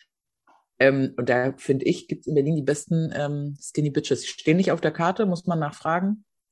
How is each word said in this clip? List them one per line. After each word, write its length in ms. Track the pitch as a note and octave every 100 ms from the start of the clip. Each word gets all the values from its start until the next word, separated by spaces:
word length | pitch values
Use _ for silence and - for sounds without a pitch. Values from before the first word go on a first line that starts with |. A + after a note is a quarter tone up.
| _ _ _ _ _ _ _ -
Ähm, 340 | C3+ C3+ C3+ -
und 100 | B2
da, 260 | B2 C3 C3
finde 280 | - C3+ -
ich, 220 | - -
gibt's 200 | - -
in 80 | D3+
Berlin 200 | C#3+ D#3
die 60 |
besten, 500 | C#3 D3 - E3 D#3+ -
ähm, 420 | C#3+ D3 C#3+ C#3+
Skinny 300 | - - D3
Bitches. 320 | D3+ D3+ B2
Die 60 | -
stehen 300 | - D#3 F3
nicht 140 | F#3
auf 80 | E3+
der 120 | D#3+
Karte, 340 | D#3 E3+ F#3 G3+
muss 200 | F3 -
man 120 | D#3+
nachfragen. 640 | D3 - D#3+ F3 F#3+ G#3+ _ _ _